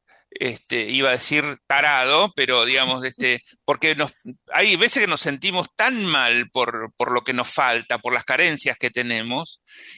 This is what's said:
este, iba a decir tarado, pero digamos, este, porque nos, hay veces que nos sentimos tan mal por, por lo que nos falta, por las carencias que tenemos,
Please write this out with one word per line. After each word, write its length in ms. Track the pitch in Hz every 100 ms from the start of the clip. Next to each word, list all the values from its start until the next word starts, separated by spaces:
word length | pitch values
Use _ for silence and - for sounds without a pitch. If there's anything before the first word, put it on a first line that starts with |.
| _ _ _ -
este, 520 | 127 110 - 120 107
iba 180 | 131 135
a 40 |
decir 320 | 123 - 147 147 139 -
tarado, 640 | 139 147 139 127 151 202 147
pero 300 | 127 123 117
digamos, 360 | 131 131 127
este, 380 | 127 - 127 120 - -
porque 300 | - 143 160
nos, 180 | 147 143 - - 127 -
hay 240 | 160 208 175
veces 240 | 226 262
que 40 | 202
nos 140 | 151
sentimos 520 | 160 139 190 180 -
tan 300 | - 226 247
mal 460 | 190 147 123 120 117
por, 400 | 127 120 117 110 -
por 120 | 120
lo 100 | 123
que 80 | 127
nos 160 | 127 123
falta, 480 | - 131 117 113 120
por 140 | 123
las 120 | 123
carencias 520 | - 131 175 147 135 123
que 140 | 123
tenemos, 720 | 123 120 113 113 131 165 - _ - -